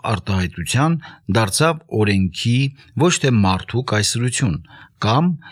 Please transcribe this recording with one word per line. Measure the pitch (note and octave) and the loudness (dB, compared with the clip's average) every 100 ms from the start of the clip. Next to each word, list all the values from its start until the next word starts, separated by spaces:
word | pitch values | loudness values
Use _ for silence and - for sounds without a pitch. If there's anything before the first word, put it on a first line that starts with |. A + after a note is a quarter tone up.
արտահայտության | - G2 - F#2+ F2+ - D#2 B2 D#3 D#3+ - - - | -4 -4 -2 -2 -2 -6 -2 0 2 0 -6 -10 -2
դարձավ | G#2+ G#2+ - E3 D#3 - | 0 0 0 0 0 -4
օրենքի, | A2 G2+ G2 F#2 - A#2 B2 C#3 - - A#2 | 0 2 2 0 -2 0 0 0 -4 -8 0
ոչ | E3+ | 2
թե | E3+ C#3 | 2 2
մարդու | A#2 F#2+ F#2 - A#2 C3 | 4 4 0 -2 -4 -2
կայսրություն, | G#2+ G2+ A#2 B2 - A#2+ E2 - - - - | 0 0 -2 -2 0 -2 -2 -8 -20 -20 -4
կամ, | G#2 B2+ F3+ D#3 - | 0 2 2 0 -8